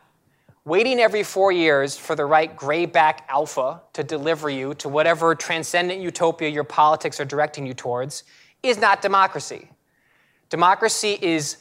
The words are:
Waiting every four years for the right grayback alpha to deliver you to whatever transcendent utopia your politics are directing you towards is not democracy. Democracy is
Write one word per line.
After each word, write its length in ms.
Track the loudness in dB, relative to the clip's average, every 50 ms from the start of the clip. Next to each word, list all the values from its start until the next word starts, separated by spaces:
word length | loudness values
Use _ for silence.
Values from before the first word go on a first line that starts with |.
| _ _ _ _ _ _ _ _ _ _ _ _ -6
Waiting 360 | 0 2 2 2 2 2 4
every 240 | 4 2 2 0 -4
four 260 | -2 0 2 2 4
years 460 | 4 4 2 4 4 2 2 -2 -4
for 180 | -8 -6 -6 -4
the 100 | -2 0
right 320 | 2 4 2 2 2 -4
grayback 680 | -8 -4 -2 -2 0 -2 0 2 4 4 4 2 0 -6 -4
alpha 520 | -2 -2 -2 -2 -4 -4 -4 -4 -4 -8 -14 _ -8
to 100 | -8 -6
deliver 440 | -6 -6 -4 -2 -2 -2 -2 -2 -6
you 260 | -6 -4 -6 -8 -8
to 140 | -8 -8 -4
whatever 460 | 0 2 2 2 2 2 2 2 2
transcendent 680 | 0 -2 -6 -4 -4 -4 -2 -2 0 0 0 -4 -6
utopia 480 | -8 -8 -4 0 0 0 0 0 -4 -4
your 140 | -4 -4 -6
politics 560 | -4 2 4 4 4 4 2 -2 -6 -6 -6
are 60 | -8
directing 420 | -6 -2 -2 -2 -2 -4 -8 -10
you 80 | -10 -10
towards 480 | -10 -8 -6 -6 -6 -6 -8 -10 -14 -16 _ _ _ _ _ _ _ -2
is 160 | -2 0 2
not 240 | 4 2 2 4 2
democracy. 680 | 2 4 4 4 2 0 -4 -10 -10 -14 -14 -16 -20 _ _ _ _ _ _ _ _ _ _ _ _ _ _ _ -6
Democracy 680 | -2 2 4 4 4 4 2 -2 0 0 -2 -2 -2 -2
is 360 | -2 0 0 0 -2 -4 -10 -12